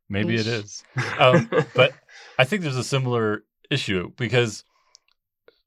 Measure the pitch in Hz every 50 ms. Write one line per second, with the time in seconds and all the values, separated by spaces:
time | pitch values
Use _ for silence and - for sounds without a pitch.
0 | _ _ 101 98 107 - 117 113 107 110 120 107 101 104 - - - _ _ 131
1 | 123 - - - 143 127 127 170 226 - 180 160 151 - - 131 127 147 - -
2 | _ _ - - - - - - 131 131 208 202 175 143 131 127 110 - 143 135
3 | 131 123 123 117 110 107 104 107 - _ _ _ _ _ 147 131 - - 98 90
4 | 87 - - - 92 92 117 123 120 110 98 - - _ _ _ _ _ _ _
5 | _ _ _ _ _ _ _ _ _ - _ _ _